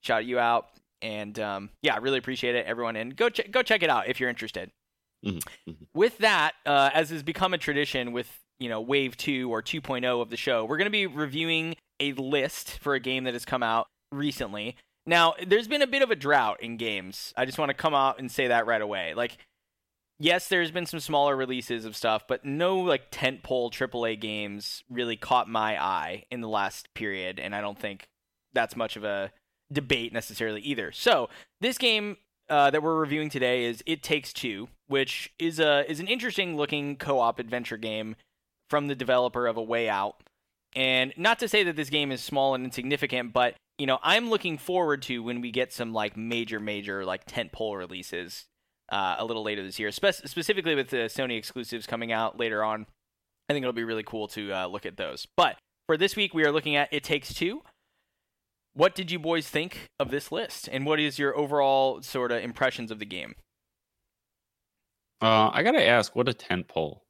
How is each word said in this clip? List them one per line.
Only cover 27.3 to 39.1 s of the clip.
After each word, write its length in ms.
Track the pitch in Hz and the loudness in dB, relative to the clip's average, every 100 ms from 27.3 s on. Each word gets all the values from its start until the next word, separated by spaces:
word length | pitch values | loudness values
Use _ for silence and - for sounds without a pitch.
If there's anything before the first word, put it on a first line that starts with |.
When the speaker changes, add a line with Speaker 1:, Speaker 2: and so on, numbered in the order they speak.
| 92 | -6
Speaker 1:
and 160 | 80 | -6
I 60 | 101 | -6
don't 180 | 101 104 | -6 -6
think 300 | 107 98 - _ _ _ _ | -8 -10 -18 _ _ _ _
that's 220 | 127 113 | 0 0
much 220 | 120 113 110 | -2 -4 -4
of 80 | |
a 260 | 104 101 98 _ _ _ _ | -4 -4 -4 _ _ _ _
debate 400 | 143 131 135 117 | -6 0 -2 0
necessarily 480 | 110 - 104 113 107 | -6 -6 -6 -4 -4
either. 280 | 127 127 92 | -4 -4 -4
So, 380 | - - 180 117 - - _ | 0 4 4 2 -8 -20 _
this 180 | 226 254 | -4 0
game, 380 | 247 214 208 196 _ _ _ | 0 0 -2 -10 _ _ _
uh, 180 | 151 143 | 6 6
that 100 | 151 | 6
we're 160 | 151 160 | 2 0
reviewing 320 | 151 147 151 | 0 0 -2
today 340 | 143 123 123 120 | 0 2 2 0
is 140 | 113 - | -4 -4
It 160 | 160 | -6
Takes 300 | - 151 135 | 0 -2 -2
Two, 360 | - 127 98 117 _ _ | -8 -6 -6 -10 _ _
which 440 | 139 135 - - _ | 0 0 -4 -10 _
is 220 | 165 160 | -4 4
a, 280 | 156 143 143 | 6 6 4
is 120 | 151 | -4
an 80 | 185 | -2
interesting 480 | 247 240 190 185 151 | -2 -2 -2 -2 0
looking 400 | 147 147 143 143 | -2 -2 -4 -6
co-op 420 | 151 139 117 117 | 0 2 2 0
adventure 380 | 117 123 120 113 | -4 -4 -4 -6
game 400 | 110 107 110 110 _ _ _ _ _ | -4 -4 -6 -10 _ _ _ _ _
from 180 | 151 143 | 0 0
the 80 | 135 | -4
developer 500 | 123 | 4